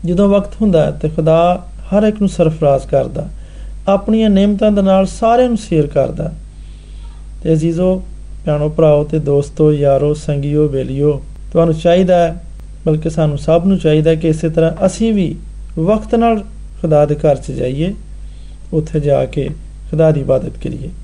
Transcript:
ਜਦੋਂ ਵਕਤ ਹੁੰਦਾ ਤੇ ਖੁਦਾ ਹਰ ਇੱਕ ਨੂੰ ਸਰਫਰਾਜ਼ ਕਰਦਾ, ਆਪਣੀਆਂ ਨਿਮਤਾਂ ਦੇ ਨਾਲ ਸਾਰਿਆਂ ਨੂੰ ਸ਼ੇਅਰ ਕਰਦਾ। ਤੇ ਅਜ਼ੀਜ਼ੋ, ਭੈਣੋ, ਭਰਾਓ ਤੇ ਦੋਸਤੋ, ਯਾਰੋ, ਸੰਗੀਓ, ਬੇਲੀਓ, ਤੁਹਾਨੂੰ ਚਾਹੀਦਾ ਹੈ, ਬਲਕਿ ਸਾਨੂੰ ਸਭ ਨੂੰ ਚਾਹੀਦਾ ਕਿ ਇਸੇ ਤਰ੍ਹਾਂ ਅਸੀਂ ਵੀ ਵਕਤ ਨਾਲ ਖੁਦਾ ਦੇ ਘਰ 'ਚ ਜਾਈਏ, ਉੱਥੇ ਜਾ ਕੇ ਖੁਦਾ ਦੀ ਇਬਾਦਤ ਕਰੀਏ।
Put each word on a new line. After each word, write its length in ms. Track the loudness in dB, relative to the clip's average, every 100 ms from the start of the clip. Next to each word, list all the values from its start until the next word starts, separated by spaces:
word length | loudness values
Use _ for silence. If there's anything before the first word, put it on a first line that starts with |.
ਜਦੋਂ 240 | 0 2 4
ਵਕਤ 240 | 4 0 0
ਹੁੰਦਾ 280 | 2 4 2
ਤੇ 180 | -2 -4
ਖੁਦਾ 580 | 0 2 4 4 0 -6 -14
ਹਰ 220 | -2 2
ਇੱਕ 180 | 2 0
ਨੂੰ 80 | -2
ਸਰਫਰਾਜ਼ 580 | 2 0 2 2 2 2
ਕਰਦਾ, 420 | 0 0 -6 -8 -12 -16 -14 -14 -6 0
ਆਪਣੀਆਂ 420 | 0 2 2 4
ਨਿਮਤਾਂ 420 | 4 4 2 2
ਦੇ 100 | 2
ਨਾਲ 240 | 4 4 2
ਸਾਰਿਆਂ 420 | 0 2 4 2
ਨੂੰ 80 | 0
ਸ਼ੇਅਰ 300 | 0 0 2
ਕਰਦਾ। 460 | 0 0 -2 -8 -8 -16 -16 -16 -16 -16 -16 -14 -16 -16 -8
ਤੇ 100 | 0
ਅਜ਼ੀਜ਼ੋ, 500 | 0 0 0 0 0 -6 -14 -14 -8 -4
ਭੈਣੋ, 220 | -2 0
ਭਰਾਓ 360 | 2 4 4
ਤੇ 140 | 2 -2
ਦੋਸਤੋ, 540 | 2 0 0 2 2
ਯਾਰੋ, 420 | 4 2 2 2
ਸੰਗੀਓ, 540 | -2 -2 -4 0 0 0
ਬੇਲੀਓ, 540 | 0 -4 0 0 0 -8 -14 -2
ਤੁਹਾਨੂੰ 220 | 0 2
ਚਾਹੀਦਾ 420 | 2 2 4 4 4
ਹੈ, 260 | 2 -2 -12 -16 -16 -6 -2
ਬਲਕਿ 240 | 0 -2
ਸਾਨੂੰ 280 | 0 0 0
ਸਭ 240 | 2 2 4
ਨੂੰ 120 | 2
ਚਾਹੀਦਾ 360 | 2 4 4
ਕਿ 140 | 2 0
ਇਸੇ 200 | 0 0
ਤਰ੍ਹਾਂ 380 | 2 0 2 -2
ਅਸੀਂ 260 | 0 0
ਵੀ 240 | 2 0 -4 -12 -14 -10 -4
ਵਕਤ 360 | 0 0 0
ਨਾਲ 300 | 2 2 0 -4 -14 -16 -6
ਖੁਦਾ 240 | 2 4 4
ਦੇ 80 |
ਘਰ 220 | 2 2 0
'ਚ 160 | -2
ਜਾਈਏ, 420 | -4 -4 -2 -4 -4 -12 -16 -14 -14 -16 -16 -4
ਉੱਥੇ 280 | -4 -2 -2
ਜਾ 240 | 2 2
ਕੇ 260 | 0 -4 -6 -8 -14 -14 -6
ਖੁਦਾ 200 | 2 2
ਦੀ 100 | 2
ਇਬਾਦਤ 380 | 2 0 0 -8
ਕਰੀਏ। 260 | -8 -8 -10 -12